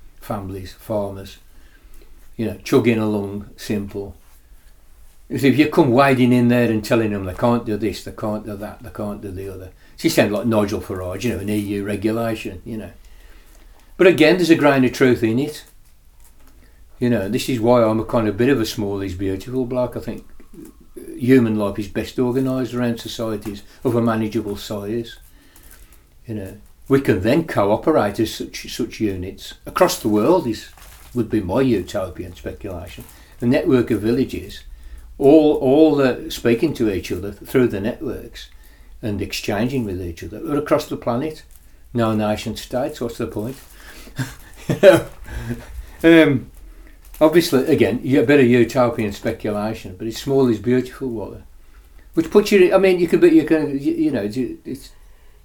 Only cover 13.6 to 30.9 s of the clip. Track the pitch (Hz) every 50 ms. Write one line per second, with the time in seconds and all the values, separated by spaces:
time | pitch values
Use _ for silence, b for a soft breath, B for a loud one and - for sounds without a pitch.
13.6 | b b b b b b b - 180 185 165 131 156 156 170 185 170 160 165 147
14.6 | 143 147 139 135 127 123 123 - 139 127 120 - 120 110 113 127 147 151 - -
15.6 | - - - - - - - _ _ - _ - - - _ - - - b b
16.6 | b b b b b - - - 127 120 120 107 95 101 113 120 - - 131 113
17.6 | 107 120 123 120 113 110 110 110 107 - - 120 110 104 98 95 120 139 139 117
18.6 | 110 - - 117 104 101 101 98 98 95 87 90 101 95 95 104 - 120 123 131
19.6 | 127 120 131 127 123 120 - 147 - - 104 - - - - - - - - -
20.6 | - - - - - - - - - - - - 127 120 135 127 117 113 107 107
21.6 | 104 98 98 - 104 - - 113 107 - - - 127 123 123 135 131 131 131 131
22.6 | 123 113 120 123 123 120 117 117 - 113 - - 113 110 107 104 101 110 101 -
23.6 | b b b b - 135 117 117 117 117 110 110 110 107 - 110 101 101 101 98
24.6 | - - - - 101 101 113 117 110 117 - - - b b b b b b b
25.6 | b b b b b b b b b b b - - 120 110 104 95 95 98 -
26.6 | - - - _ - - 135 135 139 - 117 95 98 110 131 170 165 - - 123
27.6 | 101 98 107 - - 170 156 139 107 104 101 - 110 110 - - - - - -
28.6 | - 110 - - 120 117 - - 110 101 95 90 90 95 101 - - - - -
29.6 | - - - - 143 - - - - 113 104 104 110 143 180 185 127 120 107 -
30.6 | - - - - - -